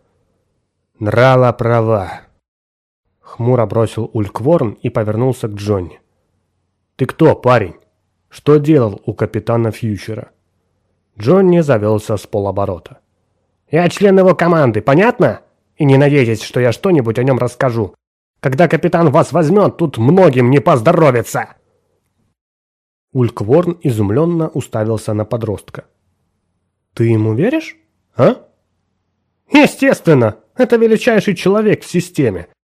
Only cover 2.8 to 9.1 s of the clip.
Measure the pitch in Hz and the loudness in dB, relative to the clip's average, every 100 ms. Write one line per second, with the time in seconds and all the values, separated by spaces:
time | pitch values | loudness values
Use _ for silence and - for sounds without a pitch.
2.8 | _ _ _ _ - - 120 123 107 113 | _ _ _ _ -20 -6 0 0 0 0
3.8 | 110 - 113 113 101 - 127 170 117 - | -2 -4 -6 -4 -4 -4 -2 0 -2 -6
4.8 | 120 123 107 107 131 120 113 104 101 101 | -6 -4 -4 -2 -2 -4 -8 -6 -4 -4
5.8 | 82 - _ _ _ _ _ _ _ _ | -4 -14 _ _ _ _ _ _ _ _
6.8 | _ - 127 - 160 - 123 123 92 - | _ -8 -8 0 2 2 2 0 0 -10
7.8 | _ _ _ _ _ - - 151 143 151 | _ _ _ _ _ -6 0 2 4 2
8.8 | 110 98 - | 0 -4 -10